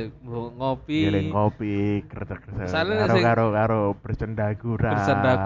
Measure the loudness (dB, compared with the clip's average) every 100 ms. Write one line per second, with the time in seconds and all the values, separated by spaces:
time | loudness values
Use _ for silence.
0 | -2 -10 -10 -8 -8 -4 -4 -4 -2 0
1 | 2 0 0 2 2 0 -4 0 0 0
2 | -4 -12 -10 -12 -10 -8 -4 -2 0 0
3 | 2 4 4 4 2 2 2 2 0 -2
4 | -4 -4 -4 -2 -2 -2 -4 -2 0 2
5 | 2 2 2 2